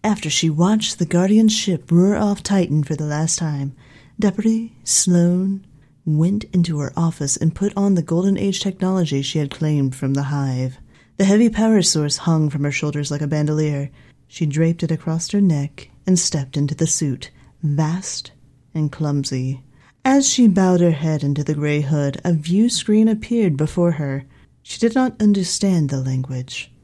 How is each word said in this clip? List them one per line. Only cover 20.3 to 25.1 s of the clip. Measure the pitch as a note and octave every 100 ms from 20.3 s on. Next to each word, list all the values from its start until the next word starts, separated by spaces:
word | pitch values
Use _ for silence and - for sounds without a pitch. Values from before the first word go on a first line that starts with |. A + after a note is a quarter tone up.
| - A#3+
bowed | F#3 F#3 F3+
her | F3
head | D3+ D#3+ D#3
into | C#3+ C#3+
the | D3
gray | D3 D3 D3
hood, | C#3+ D3+ C#3 C#3
a | -
view | E3 D3+ F#3 A#3
screen | - - G#3+ A3
appeared | G#3+ A3 A#3 G3+ C#3
before | D3+ - F3
her. | D#3 C#3+ C3+ C3+ - _ _
She | - -
did | A3+ A3+
not | B3+